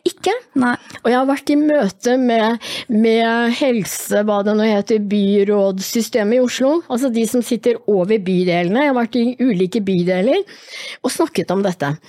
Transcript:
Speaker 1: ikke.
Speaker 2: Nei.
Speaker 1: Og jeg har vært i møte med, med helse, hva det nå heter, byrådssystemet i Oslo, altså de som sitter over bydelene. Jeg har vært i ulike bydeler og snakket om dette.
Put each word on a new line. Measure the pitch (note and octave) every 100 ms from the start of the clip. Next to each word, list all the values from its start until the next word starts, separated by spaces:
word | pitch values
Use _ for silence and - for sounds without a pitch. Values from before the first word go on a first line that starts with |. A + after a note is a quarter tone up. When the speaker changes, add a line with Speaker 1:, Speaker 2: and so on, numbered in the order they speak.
| F4+
Speaker 1:
ikke. | - F#4 B4 -
Speaker 2:
Nei. | C4+ B3 A#3+ - -
Speaker 1:
Og | A#3
jeg | B3
har | C4+
vært | C#4 -
i | D4
møte | D4+ D4 G3 - A#3+ C4
med, | B3 A3+ A3 A#3 - - -
med | G#3+ A3+ A3+ A3+ A#3 A#3
helse, | A#3+ C#4+ A#3 D#3+ - - G3+
hva | G#3 G3+ G#3
det | G#3+
nå |
heter, | A3 G#3 G3+ A3 G3+
byrådssystemet | G#3 G3 G3+ G3+ G#3 G3 F#3+ - A#3 A3 A#3+ G#3 B3
i |
Oslo, | B3 - C4 E4 -
altså | A#3+ C4+
de | A3+ A3+
som | B3
sitter | A3 A3+ A#3+ A3+ -
over | G3 F3+ A3
bydelene. | F3+ F3+ F3+ E3+ F3 A#3 D4
Jeg |
har | B3
vært | A#3 B3
i | A#3 A#3+
ulike | B3+ F3+ F#3 A#3
bydeler | G3 F3+ F3 F#3 A3 F#4 G4 - - - - -
og | C4
snakket | - D#4+ - -
om | F#3+
dette. | G3+ E3+ C#3 D3+